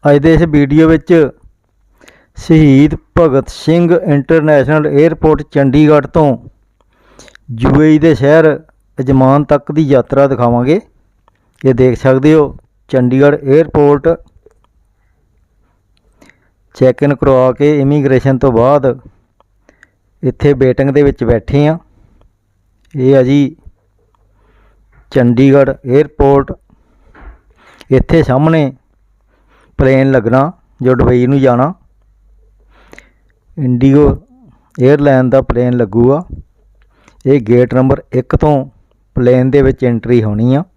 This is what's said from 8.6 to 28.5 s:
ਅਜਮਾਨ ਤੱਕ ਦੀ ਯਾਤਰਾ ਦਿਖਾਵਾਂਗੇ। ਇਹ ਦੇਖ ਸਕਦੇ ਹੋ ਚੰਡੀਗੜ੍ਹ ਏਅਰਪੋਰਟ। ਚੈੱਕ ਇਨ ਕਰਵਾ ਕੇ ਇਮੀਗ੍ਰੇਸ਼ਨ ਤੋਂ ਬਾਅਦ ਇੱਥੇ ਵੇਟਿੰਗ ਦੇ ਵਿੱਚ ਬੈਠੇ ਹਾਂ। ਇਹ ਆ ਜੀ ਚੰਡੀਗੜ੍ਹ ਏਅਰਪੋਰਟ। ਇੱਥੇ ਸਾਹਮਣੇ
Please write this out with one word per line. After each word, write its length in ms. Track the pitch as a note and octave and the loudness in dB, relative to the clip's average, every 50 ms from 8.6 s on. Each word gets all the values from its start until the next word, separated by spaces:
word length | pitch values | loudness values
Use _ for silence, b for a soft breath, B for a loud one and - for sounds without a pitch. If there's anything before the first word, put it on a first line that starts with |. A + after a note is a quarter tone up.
| - _ _ _ _ _ _ - | -10 _ _ _ _ _ _ -10
ਅਜਮਾਨ 460 | C3 B2+ C#3 C3+ C3 C3 C3+ D3 D3+ | -4 -2 0 0 2 2 2 0 0
ਤੱਕ 280 | - D3 C#3+ - - D3+ | 0 -2 -4 -2 -6 -4
ਦੀ 100 | D3+ D#3+ | -4 -2
ਯਾਤਰਾ 420 | C#3 C#3+ C3 A#2+ - - C3+ C#3 | 0 0 0 0 -2 0 0 0
ਦਿਖਾਵਾਂਗੇ। 540 | C#3 C3+ A#2 B2 A#2+ A#2+ A#2+ B2 C3 D#3 G3+ - _ _ _ _ _ _ _ _ _ _ _ _ _ _ _ - | 0 0 -2 -2 -2 -2 -2 -2 -2 -2 -2 -4 _ _ _ _ _ _ _ _ _ _ _ _ _ _ _ -2
ਇਹ 120 | C3+ C3 | -2 0
ਦੇਖ 220 | A#2 B2+ B2+ A#2+ A2+ | 2 0 0 0 0
ਸਕਦੇ 360 | - C3+ C3 C3 C3 D3+ D#3 | 0 0 0 2 2 2 2
ਹੋ 220 | D#3+ D3 C3+ - - _ _ _ _ _ _ | 2 0 -2 -6 -14 _ _ _ _ _ _
ਚੰਡੀਗੜ੍ਹ 460 | - C3 B2 B2 B2+ C3 C#3 C#3+ D3 - C#3 | -4 -2 -2 0 0 2 2 2 0 -2 -2
ਏਅਰਪੋਰਟ। 640 | C3+ C3+ D3+ E3 D3 - D3+ D3 C#3+ C#3+ C#3+ - D#3+ E3+ - - _ _ _ _ _ _ _ _ _ _ _ _ _ _ _ _ _ _ _ _ _ _ _ _ _ _ _ _ _ _ _ _ _ _ _ _ _ _ b b b b b b b b _ _ _ _ | 0 0 0 0 0 -2 0 2 2 0 0 0 -4 -4 -4 -8 _ _ _ _ _ _ _ _ _ _ _ _ _ _ _ _ _ _ _ _ _ _ _ _ _ _ _ _ _ _ _ _ _ _ _ _ _ _ b b b b b b b b _ _ _ _
ਚੈੱਕ 260 | - B2+ C3 B2 - - | -2 -2 -2 0 0 -2
ਇਨ 120 | C#3+ C#3+ | -4 -2
ਕਰਵਾ 380 | B2+ - C#3 C3+ B2+ B2+ C3 B2 | -2 -2 0 0 2 0 0 -2
ਕੇ 220 | A2+ C#3+ D3 D3+ D3 | 0 -2 -2 0 0
ਇਮੀਗ੍ਰੇਸ਼ਨ 580 | C3+ C#3 D3 D3+ C#3 C#3 C3 B2+ - C3+ C3+ B2+ | -2 -2 -2 -2 0 0 0 0 0 -2 -2 0
ਤੋਂ 140 | - C3+ B2 | -2 -2 0
ਬਾਅਦ 340 | A2+ A#2 C3 C#3+ D3 C3 C3+ A#2+ C3 _ - _ _ _ _ _ _ _ _ _ _ _ b b b b b b _ _ _ _ _ - | 0 0 2 0 0 0 -2 -4 -4 _ -20 _ _ _ _ _ _ _ _ _ _ _ b b b b b b _ _ _ _ _ -8
ਇੱਥੇ 300 | C3+ - - - D3 C#3+ | -8 -8 -2 -2 -2 0
ਵੇਟਿੰਗ 360 | B2+ C3+ B2+ B2 - C3+ C#3 | 0 0 -2 0 -2 -2 -2
ਦੇ 120 | C3+ C#3+ D3 | 0 0 0
ਵਿੱਚ 220 | C#3 C3+ - B2+ | 0 -2 -4 -4
ਬੈਠੇ 420 | A2+ A#2+ A2+ - - - C#3+ D3 | -4 -4 -4 -4 -4 -2 0 0
ਹਾਂ। 120 | D3+ D#3+ E3+ _ _ _ _ _ _ _ _ _ _ _ _ _ _ _ _ _ _ _ _ _ _ _ | 0 -2 -4 _ _ _ _ _ _ _ _ _ _ _ _ _ _ _ _ _ _ _ _ _ _ _
ਇਹ 220 | C#3+ B2+ C3 C#3 | -4 0 2 2
ਆ 60 | C3+ B2+ | 2 2
ਜੀ 340 | B2 C#3+ C#3+ C#3+ C3 D#3 _ _ - _ _ _ _ _ _ _ _ _ _ _ _ _ _ _ _ _ _ _ _ _ _ _ _ _ _ _ _ - | 2 0 0 0 -2 -6 _ _ -20 _ _ _ _ _ _ _ _ _ _ _ _ _ _ _ _ _ _ _ _ _ _ _ _ _ _ _ _ -2
ਚੰਡੀਗੜ੍ਹ 600 | C#3 B2 A#2+ A#2+ A#2 C3+ C#3 C3+ C#3+ C#3 C3 C3+ - _ | 0 0 0 2 2 2 4 4 2 2 0 -2 -8 _
ਏਅਰਪੋਰਟ। 680 | B2 B2 C#3 D3+ C#3 _ _ C#3+ C#3 C#3 C#3 C#3 - - - _ _ _ _ _ _ _ _ _ _ _ - - - - _ _ _ _ b b b b b b b | -2 0 0 0 -2 _ _ 0 2 2 0 0 -4 -10 -18 _ _ _ _ _ _ _ _ _ _ _ -20 -20 -20 -20 _ _ _ _ b b b b b b b
ਇੱਥੇ 320 | C3+ C3 - - - E3 D3+ | -2 -2 0 0 0 0 0
ਸਾਹਮਣੇ 500 | - B2+ C3 D3+ D#3+ | 0 0 0 0 0